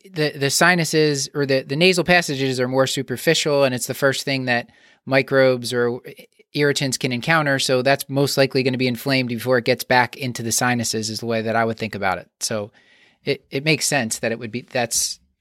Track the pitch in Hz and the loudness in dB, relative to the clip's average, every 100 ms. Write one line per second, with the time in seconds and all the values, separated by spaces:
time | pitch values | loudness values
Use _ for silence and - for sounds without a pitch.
0 | 196 185 151 151 139 - 175 180 160 160 | -12 -4 -2 0 -2 4 4 4 2 2
1 | 151 143 139 147 139 135 147 139 185 180 | 2 0 -4 -4 0 0 0 4 4 4
2 | 165 180 170 135 135 127 127 131 131 - | 4 2 2 -2 -2 0 0 2 2 0
3 | 127 123 - 160 160 143 135 123 - - | -6 -2 0 0 0 2 2 0 -6 0
4 | 139 131 - 135 127 120 - _ _ _ | 0 0 -2 -4 0 -2 -2 _ _ _
5 | - 135 135 135 131 127 117 123 120 123 | 0 0 2 4 4 2 -2 -2 -2 -2
6 | - 139 - _ _ 143 147 143 139 120 | -10 -20 -20 _ _ 0 0 0 -2 -2
7 | 139 123 117 165 147 135 - 131 127 139 | -4 -2 0 0 2 0 0 0 2 0
8 | - 139 143 - 135 135 131 127 127 117 | 0 0 0 2 2 2 0 0 -2 -2
9 | - 131 123 120 120 127 113 120 - 127 | 0 0 0 -2 2 2 2 0 2 2
10 | 120 - 131 117 117 - 123 120 113 113 | 2 -2 -8 -6 -4 0 0 0 -2 -4
11 | 110 107 117 113 110 113 113 110 110 101 | -6 -6 -4 -2 0 0 0 -2 -6 -2
12 | 95 87 - _ - 110 104 _ _ _ | -2 -2 -6 _ -6 -6 -8 _ _ _
13 | _ _ - 139 _ 143 151 156 - 147 | _ _ -6 -6 _ -4 0 0 0 -2
14 | 113 - 117 110 120 120 147 131 120 - | -2 -4 -4 -6 -8 -10 -6 -4 -2 -2
15 | - - _ _ | -4 -8 _ _